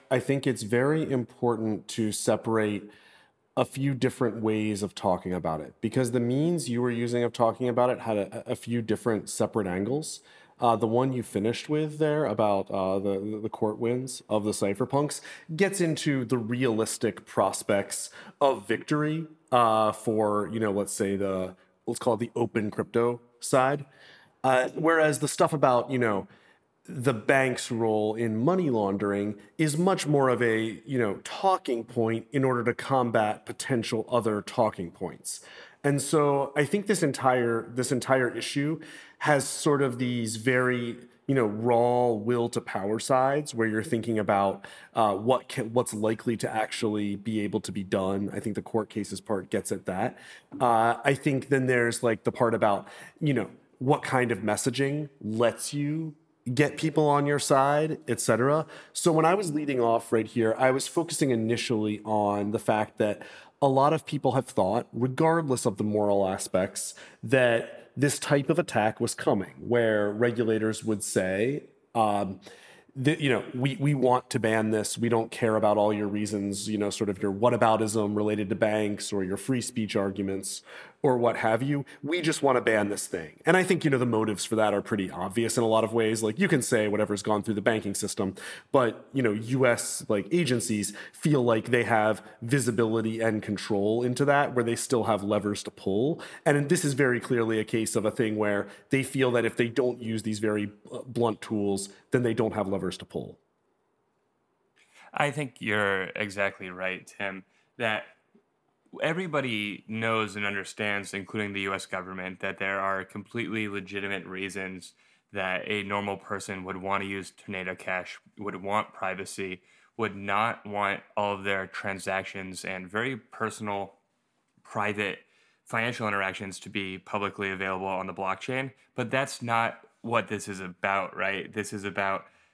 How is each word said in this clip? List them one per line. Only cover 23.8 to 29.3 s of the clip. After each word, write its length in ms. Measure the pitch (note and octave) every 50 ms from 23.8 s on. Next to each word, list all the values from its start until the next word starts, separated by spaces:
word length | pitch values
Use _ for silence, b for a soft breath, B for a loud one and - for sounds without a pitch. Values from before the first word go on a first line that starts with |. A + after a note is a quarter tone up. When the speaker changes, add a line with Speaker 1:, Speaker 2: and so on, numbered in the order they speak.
| C#3+ B B B B B B B B B B _
Speaker 1:
Uh, 260 | - C3 C3 B2+ B2+ A#2+ -
whereas 460 | D3+ D#3 E3 E3 D#3+ D#3 D3+ C#3+ B2
the 80 | D3 C#3
stuff 240 | - - F3 D3+
about, 400 | D#3+ C#3 D3 C3+ B2 A#2+ A#2 C#3
you 60 | C3+ B2
know, 280 | B2 A2+ G#2 F#2+ F#2+ b b b b b b b b _ _ _ _ -
the 260 | F#3 C#3 A#2 C#3 A#2+
bank's 560 | G#2+ - - C#3 C3+ C3 B2+ B2 - - -
role 460 | A#2+ A2+ A2+ A2 G#2+ G#2+ G#2+ G#2+ G#2+
in 200 | A2+ A#2+ A2+ G#2+
money 340 | A2+ B2 E3 F#3 F#3+ F3+ C#3
laundering 640 | A#2+ A2 G2+ G2 G2 G2 G#2 G2+ G2+ G2+ G2+ G#2